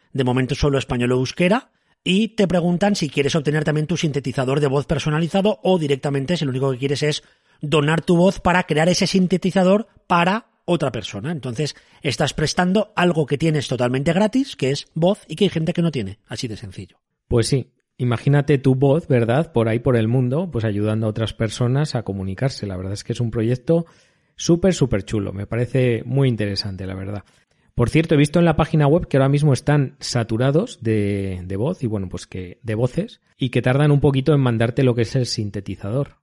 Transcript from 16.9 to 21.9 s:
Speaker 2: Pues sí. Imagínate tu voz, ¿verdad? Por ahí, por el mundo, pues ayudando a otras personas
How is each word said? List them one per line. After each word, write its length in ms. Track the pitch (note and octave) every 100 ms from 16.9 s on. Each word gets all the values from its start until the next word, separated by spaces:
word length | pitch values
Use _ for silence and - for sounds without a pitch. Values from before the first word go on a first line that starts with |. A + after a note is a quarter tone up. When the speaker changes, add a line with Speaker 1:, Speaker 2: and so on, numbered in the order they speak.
| _ _ _ -
Speaker 2:
Pues 180 | A#2+ A2
sí. 240 | C3+ - _ _ -
Imagínate 600 | B2 A#2 D3 C#3+ C#3+ C#3
tu 160 | C3
voz, 320 | C3 C#3 D3 -
¿verdad? 460 | B2 A2+ B2+ D#3+
Por 160 | A#2 A2+
ahí, 100 | A#2
por 180 | C#3 A#2+
el 120 | A2
mundo, 420 | C3 B2 C#3+ F#3
pues 140 | A#2+
ayudando 420 | A2 G2+ G#2+ A2 A2
a 40 |
otras 240 | G#2+ A2
personas 600 | - A2 - A#2+ C3+ D3+